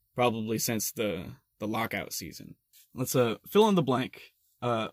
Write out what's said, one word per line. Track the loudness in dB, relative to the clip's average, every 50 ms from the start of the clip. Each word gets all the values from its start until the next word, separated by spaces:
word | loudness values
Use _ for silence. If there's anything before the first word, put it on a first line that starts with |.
| _ _ _
probably | 0 0 2 0 0 -2 -2 -2 -2
since | -2 -2 -2 -2 -4 -4
the, | -4 -4 -4 -4 -4 -6 -8 -12 -14 -18 _ _ _ -8
the | -6
lockout | -4 -4 -4 -4 -4 -4 -6 -6 -8
season. | -8 -10 -10 -12 -14 -16 -18 -18 -20 -20 _ _ _ -20 -20 _ -8
Let's, | -6 -4 2 2
uh, | 4 4 2 0 -4 -6 2
fill | 6 6 6 8
in | 6
the | 4
blank. | 4 2 0 0 -2 -4 -8 -14 -20 -20 _ _ _ _ _ _
Uh, | -4 -2 -2 -2 -2 -4